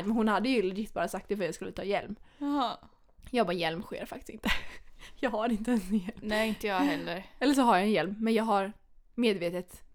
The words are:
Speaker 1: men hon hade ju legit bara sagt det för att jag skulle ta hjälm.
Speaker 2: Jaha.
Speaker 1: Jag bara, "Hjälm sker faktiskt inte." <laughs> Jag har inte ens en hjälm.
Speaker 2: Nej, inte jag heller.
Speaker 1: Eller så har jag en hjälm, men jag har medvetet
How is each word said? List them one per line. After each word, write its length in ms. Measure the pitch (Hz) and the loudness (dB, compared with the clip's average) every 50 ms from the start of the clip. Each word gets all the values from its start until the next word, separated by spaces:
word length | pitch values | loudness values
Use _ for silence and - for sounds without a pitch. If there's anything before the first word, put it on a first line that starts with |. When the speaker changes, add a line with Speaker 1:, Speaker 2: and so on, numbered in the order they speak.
Speaker 1:
men 80 | 175 202 | 4 2
hon 180 | 220 233 214 220 | 2 2 4 4
hade 200 | 208 185 208 262 | 4 2 2 2
ju 140 | 262 233 | 2 2
legit 320 | 185 185 190 202 220 - - | 2 0 -2 -4 -8 -6 -4
bara 140 | 202 170 170 | -4 -4 -2
sagt 200 | - 190 - - | -4 -8 -4 -4
det 80 | 202 | -4
för 60 | 208 185 | -2 -2
att 40 | 160 | -4
jag 60 | 175 | -4
skulle 180 | - 190 185 | -6 -10 -10
ta 120 | - - 190 | -8 -6 -2
hjälm. 320 | 196 202 175 - - 208 - - - - - | 0 0 0 -2 -4 -12 -14 -14 -20 -12 -6
Speaker 2:
Jaha. 380 | 285 285 285 285 254 214 - - - - - _ _ _ _ - - - | -4 -2 0 0 0 -2 -4 -8 -14 -20 -20 _ _ _ _ -20 -12 -2
Speaker 1:
Jag 160 | - 240 214 | 2 2 2
bara, 60 | 175 | 2
"Hjälm 300 | 175 175 165 160 165 180 | 2 0 0 0 -2 -4
sker 240 | 214 - - - - | -6 -8 -10 -10 -10
faktiskt 220 | - - 269 - - | -10 -12 -12 -12 -14
inte." 180 | 220 220 - 202 - - - - - - - | -14 -4 0 0 0 0 0 -4 -10 -12 -16
<laughs> 360 | - - - - - - - | -18 -18 -18 -18 -20 -8 -4
Jag 100 | 294 240 | -4 -2
har 180 | 220 214 220 240 | 0 0 0 0
inte 220 | 226 202 220 247 | 0 0 0 0
ens 200 | 247 220 185 185 | 0 0 0 0
en 80 | 214 214 | 0 0
hjälm. 200 | 180 196 - - | 0 -2 -8 -8
Speaker 2:
Nej, 260 | - 208 214 214 220 220 | -4 -2 0 0 0 0
inte 180 | 208 - - | -2 -2 -2
jag 120 | 208 196 185 | 0 2 2
heller. 480 | 285 285 294 285 170 170 170 190 - - - - | 2 2 0 -2 -4 -6 -8 -8 -10 -14 -4 0
Speaker 1:
Eller 160 | 262 285 277 | 2 4 6
så 80 | 277 | 6
har 140 | 262 240 202 | 6 6 6
jag 80 | 180 196 | 6 6
en 60 | 214 | 4
hjälm, 220 | 208 165 156 190 202 214 | 4 2 2 0 -2 -2
men 160 | 220 226 226 | 0 2 2
jag 100 | 214 220 | 2 2
har 280 | 226 202 196 190 202 220 - - _ - - - - - | 2 2 2 2 -2 -6 -12 -20 _ -20 -20 -20 -10 -4
medvetet 680 | 233 247 220 196 180 175 175 180 180 180 - - - - - | 0 2 2 2 0 -2 -4 -4 -4 -8 -10 -16 -20 -20 -20